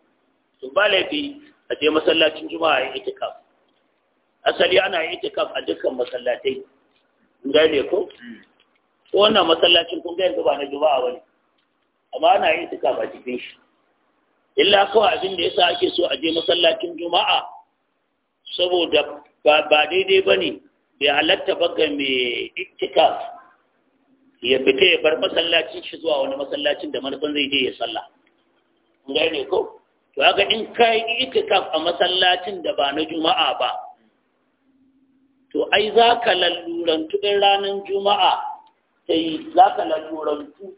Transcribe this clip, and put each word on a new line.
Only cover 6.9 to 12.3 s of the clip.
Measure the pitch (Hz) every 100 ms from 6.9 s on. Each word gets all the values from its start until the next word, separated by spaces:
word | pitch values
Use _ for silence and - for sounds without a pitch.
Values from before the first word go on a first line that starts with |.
| _ _ _ _ _ 139
Kun |
gane | 143 156 147 -
ko? | 185 - - 120 107 _ _ _ _ _ _ _
Ko | 190
wannan | 208 220 165
masallacin, | 165 175 170 165 -
kun | 175 175
ga, | 180
yanzu | 170
ba | 151 143
na | 139
Juma'a | 143 151 135
bane. | 123 - _ _ _ _ _ _ _ _ _
Amma | - 160